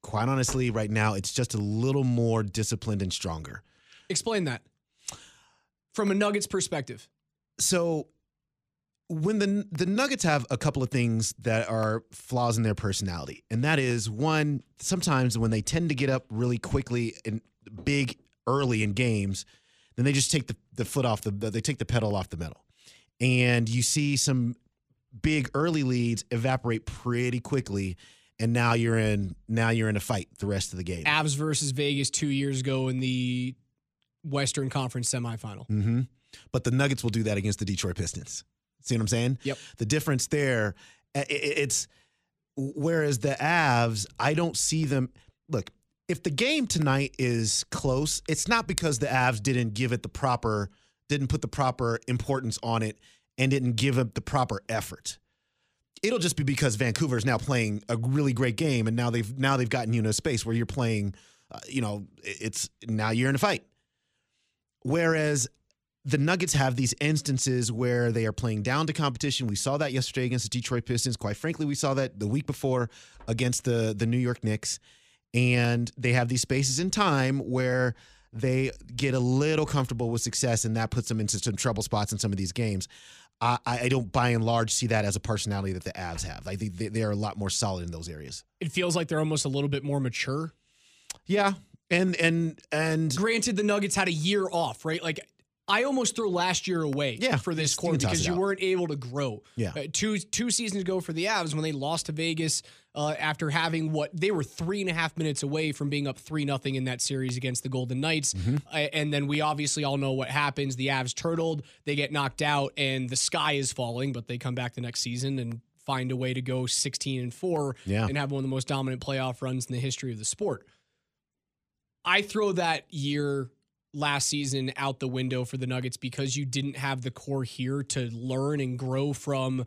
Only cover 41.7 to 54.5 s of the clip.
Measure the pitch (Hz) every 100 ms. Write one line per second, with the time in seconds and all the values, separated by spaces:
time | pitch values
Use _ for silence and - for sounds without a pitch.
41.7 | - - _ _ _ _ _ _ - 135
42.7 | 147 151 165 151 127 143 135 143 175 147
43.7 | 120 117 110 101 - 127 156 170 - -
44.7 | 160 151 139 127 - _ _ - 123 -
45.7 | _ _ _ - 170 180 139 254 311 240
46.7 | 170 147 135 143 - 127 117 110 - -
47.7 | - 139 131 151 - - 156 - 233 -
48.7 | 180 160 123 139 127 127 113 104 123 117
49.7 | 104 127 117 101 - 135 123 117 107 98
50.7 | _ _ _ _ 143 131 127 107 - 131
51.7 | 123 120 113 - 123 - 135 123 - 117
52.7 | 113 110 - - _ _ - 131 139 123
53.7 | 113 139 131 117 - - 143 123